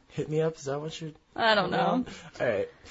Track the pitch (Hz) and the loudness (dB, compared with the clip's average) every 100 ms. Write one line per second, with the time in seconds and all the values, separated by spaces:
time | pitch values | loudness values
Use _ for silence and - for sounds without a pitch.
0 | - - 147 156 160 160 135 143 156 - | -10 -6 -2 0 0 -2 -4 -4 -6 -8
1 | 160 - _ - 226 208 180 - - 247 | -10 -12 _ 0 4 4 4 2 4 2
2 | 247 - - - 131 101 - - - | 0 -8 -12 -2 0 2 -2 -8 -18